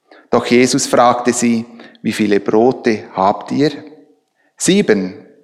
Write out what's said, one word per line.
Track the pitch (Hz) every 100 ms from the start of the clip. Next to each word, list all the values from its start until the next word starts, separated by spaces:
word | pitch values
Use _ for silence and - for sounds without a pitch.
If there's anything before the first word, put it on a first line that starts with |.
| _ - -
Doch | 120 -
Jesus | 120 127 139 -
fragte | 131 123 120 123
sie, | 120 120 117 113 - - _
"Wie | 113
viele | 104 104 101
Brote | - 107 123 127 123 107 -
habt | - 95 - -
ihr?" | 127 151 - - - _ _ _ _ _ -
"Sieben", | - 190 185 104 92 - - _